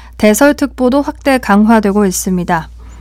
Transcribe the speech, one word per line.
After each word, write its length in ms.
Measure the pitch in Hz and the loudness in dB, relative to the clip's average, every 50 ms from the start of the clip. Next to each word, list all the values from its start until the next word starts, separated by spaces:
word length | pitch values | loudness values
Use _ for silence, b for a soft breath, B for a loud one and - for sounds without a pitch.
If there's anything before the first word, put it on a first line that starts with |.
| b b b - | b b b -6
대설특보도 840 | - 214 214 - 269 294 294 285 294 262 - - 254 247 247 285 277 | -2 -2 0 2 2 0 0 0 -4 -6 -4 -2 -2 0 0 0 -2
확대 340 | 302 294 - - 285 269 254 | -4 -6 -6 -2 -2 -2 0
강화되고 680 | - - 202 202 214 214 233 220 202 202 190 208 208 | 0 2 2 2 4 4 4 4 2 2 0 0 0
있습니다. 640 | 190 180 - - 196 185 180 175 175 180 160 156 - - b b b b b | 0 -2 -4 -4 -4 -2 -2 -2 -2 -2 -4 -4 -8 -16 b b b b b